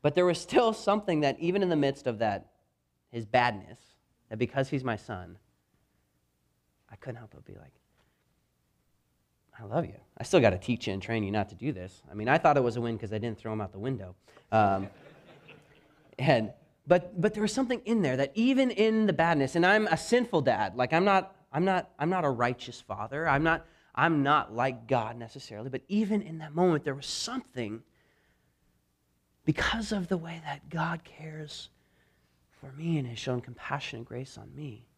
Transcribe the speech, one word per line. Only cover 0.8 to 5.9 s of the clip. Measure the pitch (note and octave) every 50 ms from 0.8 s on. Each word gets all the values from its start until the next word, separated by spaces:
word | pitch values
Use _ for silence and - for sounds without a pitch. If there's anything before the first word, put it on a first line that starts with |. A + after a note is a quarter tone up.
| - - G3+ G#3+ G#3 - E3+ D3+
that | D3 C#3 - -
even | E3 E3+ F3+ G3+ G3
in | F3+
the | E3+
midst | D3+ C#3+ C#3 C#3 - -
of | C3 A#2 G#2
that, | A2+ G#2+ G2+ G2 - _ _ _ _ _ _ _ _ _ _ _ _ _
his | - A#2+ A2+
badness, | G#2 G#2+ B2 A#2+ B2 A2+ G2+ F2 - G2+ - _ _ _ _ _ _ _ _ _ _
that | A2+ A2
because | B2 A2+ - C#3 C3+ C3+
he's | - C3+ B2+
my | C3 A2+ G#2
son, | - - A2+ F2+ F2+ E2+ E2+ - _ _ _ _ _ _ _ _ _ _